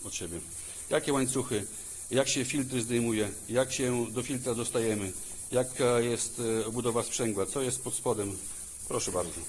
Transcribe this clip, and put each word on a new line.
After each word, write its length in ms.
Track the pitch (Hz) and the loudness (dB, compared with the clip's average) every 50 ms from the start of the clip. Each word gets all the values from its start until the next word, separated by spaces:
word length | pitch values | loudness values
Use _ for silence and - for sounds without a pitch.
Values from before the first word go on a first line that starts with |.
| - | -8
od 120 | 101 - | -6 -6
siebie. 240 | - - - 85 85 - - - - - - - - - - | -4 -4 -4 -4 -6 -6 -8 -10 -10 -8 -8 -8 -10 -4 0
Jakie 240 | - 156 156 - 143 | 0 0 2 2 2
łańcuchy, 520 | 139 131 127 - 131 120 - 123 104 101 - - - - - - - - - | 2 2 2 2 0 0 0 0 -2 -2 -2 -8 -10 -10 -10 -8 -8 -6 0
jak 160 | 117 123 135 131 | 2 2 4 4
się 180 | - 139 127 | 2 0 0
filtry 360 | - - 147 135 131 131 127 | 0 0 0 0 0 0 -2
zdejmuje, 480 | 113 113 123 120 117 117 113 107 107 101 98 - - - | 0 2 2 2 2 4 2 2 2 0 -2 -6 -6 0
jak 240 | 110 123 131 131 - | 2 2 2 2 0
się 320 | - 135 123 123 123 117 113 | 0 2 2 2 2 0 0
do 120 | 107 123 120 | -2 -4 -2
filtra 320 | - 139 127 127 131 120 | -2 -2 -2 0 0 0
dostajemy, 560 | 113 117 - - 123 113 113 107 104 101 95 90 - - - - - - - | 0 0 0 2 2 4 4 2 2 0 -2 -4 -4 -6 -8 -8 -8 -8 0
jaka 480 | - 123 127 127 - - 139 123 120 120 | 2 2 2 2 0 2 4 6 6 6
jest, 420 | 117 120 117 113 - - - - 120 113 113 110 | 4 4 2 0 0 -2 -2 -2 0 2 2 2
e, 40 | 107 | 0
obudowa 380 | 110 113 123 117 120 110 117 110 | 0 -2 0 0 2 2 2 0
sprzęgła, 420 | - - - 127 113 107 98 95 | 0 0 0 0 2 2 2 0
co 160 | 92 - 143 | 0 0 0
jest 200 | 135 127 123 - | 0 0 0 -2
pod 120 | - 123 120 | -2 -2 -4
spodem? 440 | - - 131 117 104 101 101 95 90 - - - - - - - - - - | 0 2 2 2 2 0 -2 -2 -4 -6 -8 -8 -8 -8 -10 -10 -10 -6 -2
Proszę 240 | 143 123 - - | -2 -2 0 0
bardzo. 300 | 95 90 87 87 85 87 80 | 0 0 0 0 -4 -6 -8